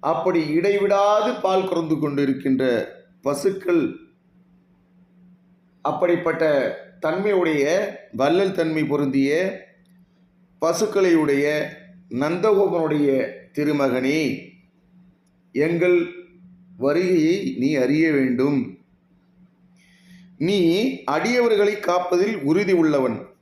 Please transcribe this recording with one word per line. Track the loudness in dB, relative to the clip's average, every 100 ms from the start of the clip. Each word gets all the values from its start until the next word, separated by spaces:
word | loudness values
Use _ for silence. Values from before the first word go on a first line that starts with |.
அப்படி | -2 -2 0 0 0
இடைவிடாது | 0 0 0 2 2 2 2 0 -2
பால் | 0 0 0
கறந்து | -2 -2 -2
கொண்டிருக்கின்ற | -2 -2 -2 -2 0 0 2 0 -2 -12 -20 _
பசுக்கள், | -6 -2 -2 -2 0 0 0 -6 -18 _ _ _ _ _ _ _ _ _ _ _ -20 -20 _ _ _ _
அப்படிப்பட்ட | -6 -2 0 0 0 0 0 2 0 -6 -16 -8
தன்மையுடைய, | -4 -2 0 0 0 0 0 0 -2 -8 -16
வள்ளல் | -2 0 2 0 0
தன்மை | -2 -2
பொருந்திய | -2 -2 0 0 0 0 -2 -6 -16 _ _ _ _ _ _ _ _ _
பசுக்களையுடைய | -2 0 0 2 2 4 2 0 0 -2 -4 -10 -20 -20 -12
நந்தகோபனுடைய | -6 -4 0 2 2 2 0 -2 0 0 0 -2 -8 -12
திருமகனே, | -4 -2 0 0 0 0 0 -2 -4 -12 -20 _ _ _ _ -20 _ _ _ _
எங்கள் | -2 0 2 2 2 0 -10 -20 -20 -20 -20 -20 -4
வருகையை | 0 0 2 2 2 0 -2 -2
நீ | 0 2
அறிய | 2 2 2
வேண்டும். | 2 0 0 0 0 -4 -10 _ _ _ _ _ _ -20 _ _ _ _ _ _ -20 -20 -6
நீ | -2 2 2 2 0 -4 -4
அடியவர்களை | -2 0 2 2 2 2 0
காப்பதில் | -2 -2 0 0 0 -2
உறுதி | 0 0 2
உள்ளவன் | 2 2 2 0 -4 -10 _